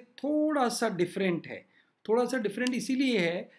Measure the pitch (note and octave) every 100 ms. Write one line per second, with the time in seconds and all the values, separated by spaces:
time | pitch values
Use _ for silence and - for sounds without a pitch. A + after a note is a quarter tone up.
0 | - - C#4 D4+ D4+ D4 A#3+ A3 A3+ F3+
1 | F3 G3 F#3+ E3 - G#2 - _ _ _
2 | - A#3 A#3+ B3+ G#3 A3+ B3+ B3 A3+ C4
3 | C4+ A3 E3+ F3 A#3